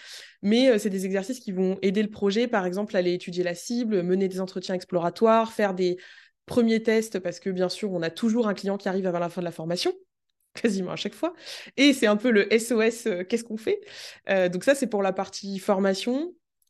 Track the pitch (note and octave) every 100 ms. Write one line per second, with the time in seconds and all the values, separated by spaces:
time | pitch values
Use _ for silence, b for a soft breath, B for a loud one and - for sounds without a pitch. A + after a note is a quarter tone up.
0 | B B B B G3 A3+ C4 G#3+ G#3 F#3+
1 | F#3+ F#3+ F#3+ B3+ - F#3 F#3 F#3+ G3 G3
2 | G#3+ - G3+ G3+ B3 A3+ F3+ F#3 G#3 G3
3 | F3+ F3 F#3 F3 F3 F3 - A#3+ A3+ G3+
4 | F3 F#3+ F#3+ F#3 F#3 F#3 - F#3 - F3
5 | E3+ F3 A3+ A3+ A3 - G3+ F#3 F3+ F3+
6 | B B B B - B3 A3+ A3+ A3+ A3
7 | A3 F#3+ F3+ E3 F#3+ F3+ F3+ - G#3 F3+
8 | E3 E3 A3+ A3+ G#3+ F#3 F#3+ G3 G3 F#3
9 | F#3 F3 E3+ F#3 E3+ E3 D#3+ F3 F4+ F#4
10 | _ _ _ _ _ - A#3 G3 F3+ D#3+
11 | G3+ - E4 F4 B B B B C#4+ C#4
12 | G#3+ G#3 B3+ G#3 - A3+ A3+ A3+ A3+ A#3
13 | A3+ F3+ F3+ A#3 A#3 A3 - G#4 - B
14 | B B - F#3+ F3+ F3+ B3+ C#4+ A3+ G#3
15 | G3 F#3 F#3+ - G3 G3 - G3 G3 F#3+
16 | A#3+ C4 F4 - _ _ _